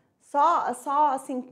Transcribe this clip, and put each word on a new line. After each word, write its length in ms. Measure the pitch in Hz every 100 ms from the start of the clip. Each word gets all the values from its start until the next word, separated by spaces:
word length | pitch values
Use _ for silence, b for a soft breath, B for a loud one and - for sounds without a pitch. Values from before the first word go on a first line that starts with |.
| b b
Só, 540 | _ 285 311 330 -
só 340 | 247 294 277 294
assim, 420 | 262 - 254 -